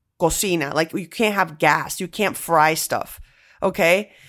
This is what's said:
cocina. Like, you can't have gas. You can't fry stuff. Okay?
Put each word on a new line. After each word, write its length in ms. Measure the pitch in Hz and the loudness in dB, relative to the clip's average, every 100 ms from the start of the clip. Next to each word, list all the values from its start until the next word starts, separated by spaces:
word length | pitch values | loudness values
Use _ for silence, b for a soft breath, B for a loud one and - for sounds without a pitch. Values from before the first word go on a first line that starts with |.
| _ - | _ -2
cocina. 540 | 165 - 202 170 139 | -2 0 0 0 0
Like, 180 | 147 165 | -2 -2
you 140 | 160 156 | -4 -6
can't 280 | - 220 196 | -2 0 0
have 220 | 175 156 | -2 0
gas. 420 | 156 156 143 - | 2 2 -2 -8
You 80 | 180 | -8
can't 280 | - 190 - | -2 -2 -2
fry 380 | - 160 151 | 0 4 4
stuff. 460 | 160 - 110 - - b b b b | 2 -2 -4 -6 -14 b b b b
Okay? 480 | 196 185 165 190 214 b | -4 2 2 2 0 b